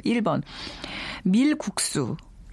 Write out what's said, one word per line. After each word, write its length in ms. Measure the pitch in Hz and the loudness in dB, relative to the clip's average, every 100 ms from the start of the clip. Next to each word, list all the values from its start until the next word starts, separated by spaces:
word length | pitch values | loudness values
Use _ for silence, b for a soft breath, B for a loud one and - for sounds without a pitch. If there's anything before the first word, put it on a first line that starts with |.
일 180 | - 233 | 0 2
번 220 | 208 143 B B B B B B B B | 2 0 B B B B B B B B
밀국수, 920 | - 202 277 302 214 - - 151 120 156 - - - | 2 6 6 4 -2 -4 -2 0 -2 -4 -8 -20 -6